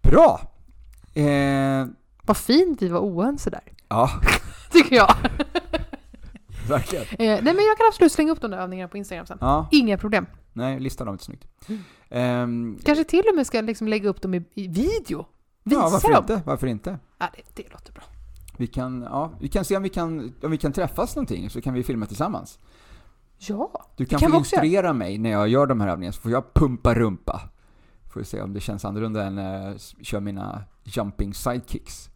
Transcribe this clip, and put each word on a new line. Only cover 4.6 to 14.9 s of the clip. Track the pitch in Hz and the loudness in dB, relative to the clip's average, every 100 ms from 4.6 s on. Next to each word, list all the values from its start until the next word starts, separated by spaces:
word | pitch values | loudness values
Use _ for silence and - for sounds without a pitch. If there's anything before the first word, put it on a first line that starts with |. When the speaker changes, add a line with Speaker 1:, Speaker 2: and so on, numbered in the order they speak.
| - | 6
Speaker 2:
Tycker | 339 - 247 | 6 8 6
jag. | 196 - 262 - 285 359 - 311 - - - - - - - - 110 | 8 6 2 -2 -4 -4 -4 -6 -6 -14 -20 -18 -18 -18 -16 -10 -2
Speaker 1:
Verkligen. | 147 - 175 - | -2 0 -6 -6
Speaker 2:
Eh, | 214 226 214 | 0 2 4
nej, | 247 | 4
men | 370 427 | 4 4
jag | 427 | 6
kan | 453 | 4
absolut | - 339 | 6 4
slänga | - 311 | 6 0
upp | 320 | 0
de | 220 | -4
där | 185 | -6
övningarna | 185 185 175 | -8 -8 -10
på | 202 | -12
Instagram | 202 170 165 | -12 -12 -12
sen. | - | -4
Speaker 1:
Ja. | 127 147 156 | 0 0 6
Speaker 2:
Inga | 294 233 196 | 4 6 0
problem. | 214 208 - - _ | 0 -2 -2 -14 _
Speaker 1:
Nej, | 117 127 135 | -8 -6 -4
lista | 131 - 117 | -6 -6 -8
dem | |
inte | 95 | -8
snyggt. | - - - _ - | -12 -18 -20 _ -12
Speaker 2:
Mm. | 214 180 _ _ | -12 -12 _ _
Speaker 1:
Ehm, | 123 123 123 120 120 117 104 - | -4 -2 -2 -2 -4 -6 -2 0
Speaker 2:
Kanske | 294 | 2
till | 311 330 427 | 2 2 4
och | 359 | 2
med | 254 | 0
ska | 226 | -2
liksom | 220 220 214 | -4 -4 -2
lägga | 214 202 | 0 -2
upp | 185 | -4
dem | 190 | -4
i, | 180 175 | -4 -6
i | - 190 | -12 -6
video. | 170 311 | -2 0